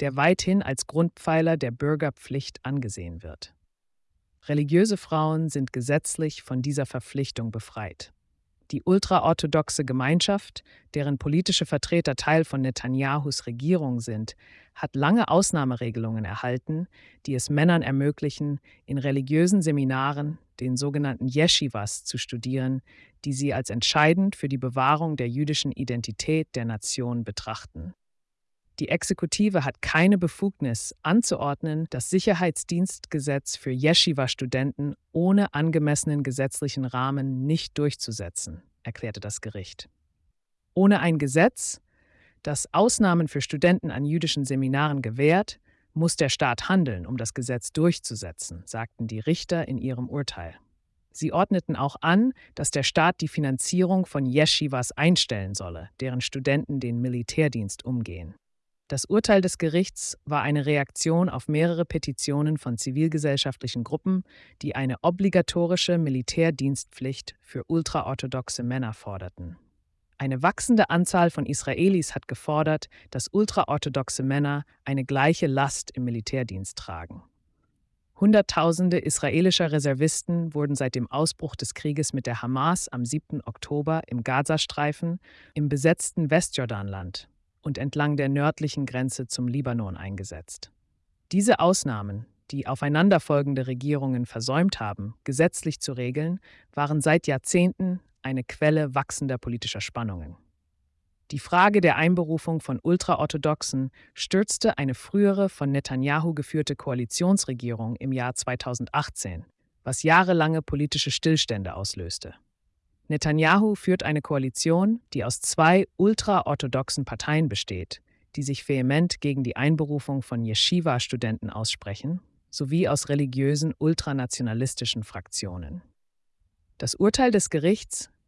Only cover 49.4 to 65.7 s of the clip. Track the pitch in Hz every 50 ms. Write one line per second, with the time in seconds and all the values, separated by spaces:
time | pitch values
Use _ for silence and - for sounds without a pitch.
49.4 | - - 175 170 - - 139 117 123 131 127 120 123 123 - 143 139 - - 90
50.4 | 85 80 - - _ _ _ _ _ _ _ _ _ _ - - 151 165 - 190
51.4 | 196 - 202 180 - - - - 135 143 - - - 165 175 202 233 262 - -
52.4 | - - - - 143 - - 143 131 - - 165 160 180 - - 165 147 - 160
53.4 | 147 135 135 127 - - 180 180 185 175 190 185 180 - - 143 135 127 127 147
54.4 | 156 160 - - 156 139 135 123 123 - - - 151 175 185 - - - 117 101
55.4 | 98 95 101 - 95 87 85 78 87 - _ - 131 131 127 127 - - - 139
56.4 | 127 143 135 147 - - 143 135 127 120 117 120 123 127 123 120 117 - - 156
57.4 | 156 143 123 113 104 95 - - - 131 127 120 107 - 85 87 82 80 - _
58.4 | _ _ _ _ _ _ _ _ _ - 151 135 - - 202 220 - 233 208 196
59.4 | 180 185 - - 170 160 156 175 196 - - - - - - - _ 143 151 139
60.4 | 104 147 147 147 135 147 147 143 135 - - - - 160 165 170 185 180 - 127
61.4 | - - 151 151 165 170 170 165 170 - - 156 - 147 139 - - 151 139 143
62.4 | 151 151 156 143 - 131 117 - - 135 127 147 160 165 156 151 151 143 139 139
63.4 | - 139 127 - - 120 - 123 117 - 156 - - 190 190 185 - _ - -
64.4 | - - _ - - 147 - 135 135 131 123 - - 170 175 180 196 196 175 180
65.4 | 170 - - 175 170 165